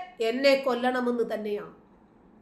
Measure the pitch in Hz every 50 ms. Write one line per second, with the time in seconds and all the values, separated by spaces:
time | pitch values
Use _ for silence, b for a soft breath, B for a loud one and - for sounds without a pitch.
0 | - - - - 226 226 247 254 277 277 269 269 269 262 240 240 240 254 254 254
1 | 247 240 240 233 220 226 220 208 214 214 202 202 156 170 - - - - - -
2 | - - - - - - - -